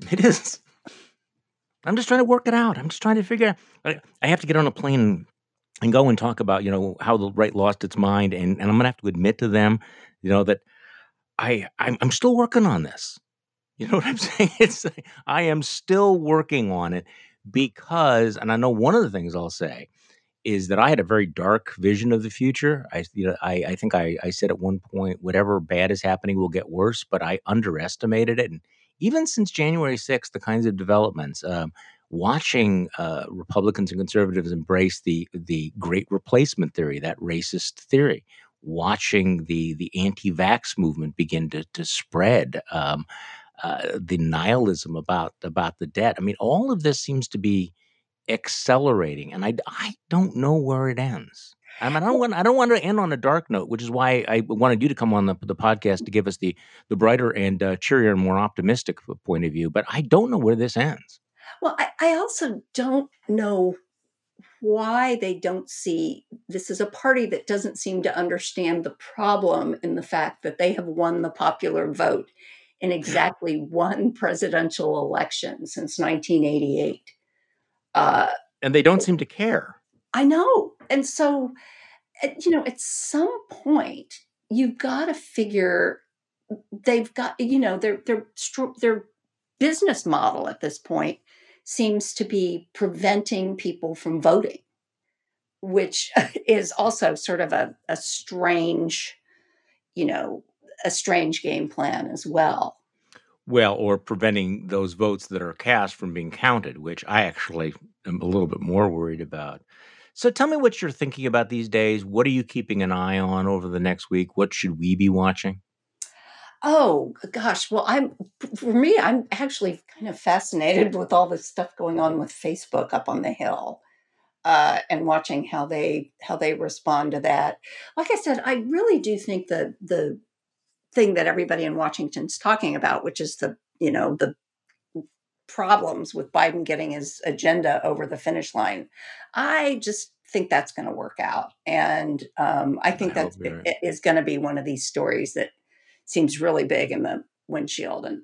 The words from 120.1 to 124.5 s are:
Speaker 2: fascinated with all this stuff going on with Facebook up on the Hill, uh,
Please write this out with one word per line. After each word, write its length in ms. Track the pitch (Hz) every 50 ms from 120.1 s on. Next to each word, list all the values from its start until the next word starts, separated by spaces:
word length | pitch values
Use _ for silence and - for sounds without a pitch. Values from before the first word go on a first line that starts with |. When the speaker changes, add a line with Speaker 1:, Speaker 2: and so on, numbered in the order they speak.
| 175 -
Speaker 2:
fascinated 760 | - 185 175 196 196 - - 160 151 165 185 190 214 202 -
with 180 | 180 - -
all 160 | 180 175 180 175
this 160 | 175 156 -
stuff 320 | - - - 180 - _
going 240 | - 175 165 165 165
on 180 | 160 160 160 156
with 120 | 147 147
Facebook 640 | - - - 165 165 - - - - - - - -
up 140 | - - -
on 140 | - -
the 100 | - -
Hill, 480 | - - - 110 - - - - - - _ _ _ _ _ _ _ _ _ _ _ _ -
uh, 340 | 165